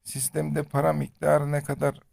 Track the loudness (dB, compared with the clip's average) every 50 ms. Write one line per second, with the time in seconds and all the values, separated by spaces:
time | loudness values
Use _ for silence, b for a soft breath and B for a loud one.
0 | -14 -10 -6 -6 -4 -4 -2 -2 -2 -2 -2 -2 -4 -2 0 2 2 2 2 0
1 | -4 -6 _ -2 2 4 4 4 2 0 -2 -2 -2 -4 -4 0 0 -2 -2 -4
2 | _ _